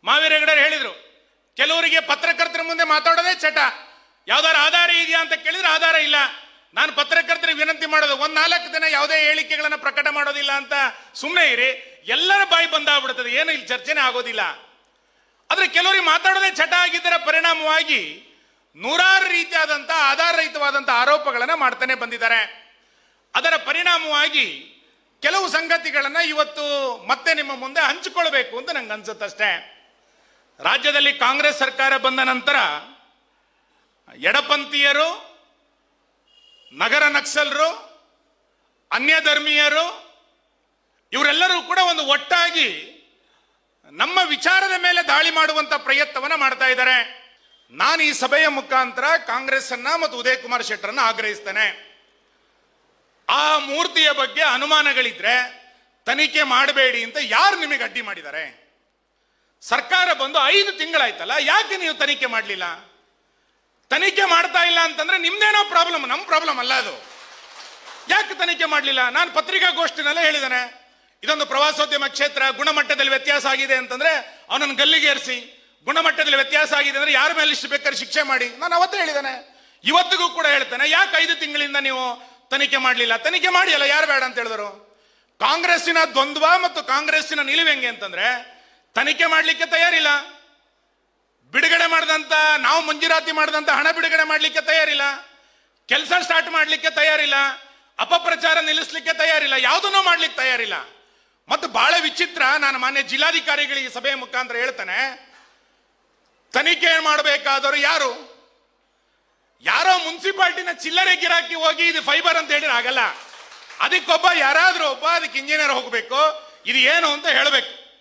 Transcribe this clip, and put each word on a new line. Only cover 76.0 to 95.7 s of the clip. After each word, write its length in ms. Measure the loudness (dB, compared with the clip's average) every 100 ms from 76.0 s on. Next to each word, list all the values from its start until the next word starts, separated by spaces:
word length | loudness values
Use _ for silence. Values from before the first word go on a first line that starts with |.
| 0 0 2 2
ವ್ಯತ್ಯಾಸ 360 | 2 2 2
ಆಗಿದೆ 260 | 0 0 0
ಅಂದ್ರೆ 140 | 2
ಯಾರ 180 | 2 2 2
ಮೇಲೆ 140 | 0
ಇಷ್ಟು 180 | 0 -4
ಬೇಕಾದ್ರೆ 280 | -2 -2 -4
ಶಿಕ್ಷೆ 260 | -4 -4
ಮಾಡಿ. 260 | 0 -2 -2
ನಾನು 260 | -4 -2
ಅವತ್ತೇ 240 | 0 0 0
ಹೇಳಿದ್ದೇನೆ, 640 | -2 -2 -6 -10 -16 _ _ _
ಇವತ್ತಿಗೂ 440 | 2 2 2 0 0
ಕೂಡ 180 | 0 2
ಹೇಳ್ತೇನೆ, 440 | 2 0 -2 2
ಯಾಕೆ 320 | 2 2 2
ಐದು 120 | 0
ತಿಂಗಳಿಂದ 420 | -2 -4 -4 -4 -2
ನೀವು 540 | -4 -4 -6 -8 -16 _ _
ತನಿಖೆ 280 | -2 0 0
ಮಾಡ್ಲಿಲ್ಲ? 400 | 0 0 0 0
ತನಿಖೆ 320 | 0 0 2
ಮಾಡಿ 240 | 2 4
ಅಲ್ಲ, 120 | 2
ಯಾರು 220 | 2 2 2
ಬೇಡ 160 | 0
ಅಂತ 160 | 0 -4
ಹೇಳಿದ್ರು? 300 | -6 -6 -10 -14 _ _ _ _ _ _
ಕಾಂಗ್ರೆಸ್ಸಿನ 560 | 0 0 0 0 2 2 2
ದ್ವಂದ್ವ 320 | 2 0 2 4 4
ಮತ್ತು 260 | 2 -4
ಕಾಂಗ್ರೆಸ್ಸಿನ 580 | -2 0 2 0 0 -4
ನಿಲುವು 280 | 0 2 2
ಹೆಂಗೆ 180 | 2 -2
ಅಂತಂದ್ರೆ 400 | -6 -10 -4 -2 -2 -8 -20 _ _ _
ತನಿಖೆ 320 | -2 -2 2 2
ಮಾಡ್ಲಿಕ್ಕೆ 400 | 4 2 0 0
ತಯಾರಿಲ್ಲ, 400 | 2 2 2 2 0 -2 -20 _ _ _ _ _ _ _ _ _ _ _
ಬಿಡುಗಡೆ 360 | 0 2 2 2
ಮಾಡಿದಂತ, 460 | 2 2 -2 0 2 4 2
ನಾವು 280 | 2 0 0
ಮಂಜೂರಾತಿ 460 | -2 0 0 0
ಮಾಡಿದಂತ 380 | -2 0 0 0
ಹಣ 160 | 0 0
ಬಿಡುಗಡೆ 300 | 0 0 2
ಮಾಡ್ಲಿಕ್ಕೆ 380 | 2 0 0 -2
ತಯಾರಿಲ್ಲ, 420 | 0 0 2 0 -2 -4 -14 _ _ _ _